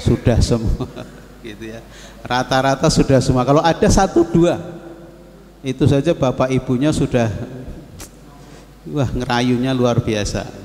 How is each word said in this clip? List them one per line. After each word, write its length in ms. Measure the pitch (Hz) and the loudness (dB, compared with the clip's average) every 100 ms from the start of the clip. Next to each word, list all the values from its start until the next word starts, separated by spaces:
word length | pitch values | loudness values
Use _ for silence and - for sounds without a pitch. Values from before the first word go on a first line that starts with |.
Sudah 400 | - 120 127 110 | 0 2 2 2
semua, 480 | - 117 107 - 127 123 117 - | 2 0 0 -2 -4 -12 -16 -18
<laughs> 240 | - - 110 | -20 -20 -18
gitu 240 | 104 110 | -16 -14
ya. 160 | 113 - - - - - | -16 -18 -20 -20 -14 -4
Rata-rata 640 | 123 127 135 135 139 160 | -2 0 0 2 2 2
sudah 320 | - 143 135 | 2 4 4
semua. 240 | 123 127 123 | 4 2 4
Kalau 160 | 147 | 4
ada 240 | 165 160 202 | 2 2 4
satu 400 | 208 190 339 330 | 4 4 2 2
dua, 320 | 165 170 123 - - - - - - - - - - | 4 2 0 -6 -16 -18 -20 -20 -20 -20 -20 -20 -12
itu 240 | 135 131 147 | -8 0 2
saja 320 | 139 147 165 | 2 2 0
bapak 320 | 131 127 131 | 0 0 0
ibunya 400 | 131 - 123 151 | 0 0 0 0
sudah, 400 | 147 139 123 113 92 - - - - - - - - - - - - - - 160 | 0 0 0 0 -4 -10 -12 -14 -16 -18 -18 -20 -20 -20 -20 -20 -20 -20 -18 -8
wah, 200 | 147 123 | -4 -2
ngerayunya 640 | 127 123 120 123 120 131 131 | -2 -2 0 0 0 0 0
luar 240 | 123 113 | 2 0
biasa. 480 | - 107 101 104 98 - | 0 -2 -2 -6 -8 -12